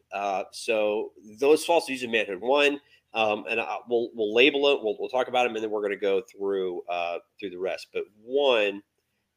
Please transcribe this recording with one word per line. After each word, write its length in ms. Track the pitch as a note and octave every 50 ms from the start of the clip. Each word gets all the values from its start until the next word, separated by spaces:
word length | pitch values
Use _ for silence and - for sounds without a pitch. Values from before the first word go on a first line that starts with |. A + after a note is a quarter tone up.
| _ - G2
Uh, 300 | G2 G2+ G2+ F#2+ F#2+ G2+ -
so 600 | - - - - A2+ G#2+ G#2+ G#2+ G#2 A2 - - _ - G2 A2 G#2+
those 280 | A2 C3+ C#3+ D#3 D3+ -
false 220 | - E3+ D#3+ D3+
views 160 | C3+ C3+ B2+ B2+
of 60 | A2+
manhood, 280 | A2+ A2+ G2+ G2 G2 F2+
one, 400 | G#2+ B2 C#3 D3 C#3+ C#3+ C#3+ C#3+ _ _ _ _ _ _ -
um, 300 | A2+ A2 G#2+ G#2 G#2+ - -
and 100 | A2+ A2+
I, 180 | G2+ - G#2 F#2 - A#2
we'll, 200 | A#2+ A#2 A#2+ - -
we'll 200 | A#2 G#2+ G#2 G#2+
label 360 | A#2+ C3 D3 C#3 C#3 C#3+ C#3+
it, 120 | C#3 -
we'll, 140 | A2 G#2+ -
we'll 120 | - G2 -
talk 180 | - B2+ B2
about 180 | B2+ B2 B2+ B2
'em, 80 | A#2+ A2
and 60 | A2 A2
then 60 | G#2+
we're 120 | G#2 G#2+
gonna 160 | G#2 G2+ G2+
go 240 | F#2+ G2+ G2 G2 F#2+ F#2+ -
through, 500 | - G2+ G2 G2 G2 G2 F#2 F#2 F2 E2 - -
uh, 280 | F2 F2 E2+ E2+ E2+ E2 _ _ _
through 120 | - G#2 F#2+
the 100 | F2 F2
rest. 280 | F#2+ F2+ D#2 - - _ -
But 100 | F2+ E2 _ _ G#2+ G#2+
one, 580 | A#2+ C3 C#3+ C#3+ C3+ B2 A2 G#2 G2+ G2 G2+ - _ _ _ _ _ _ _ _ _ _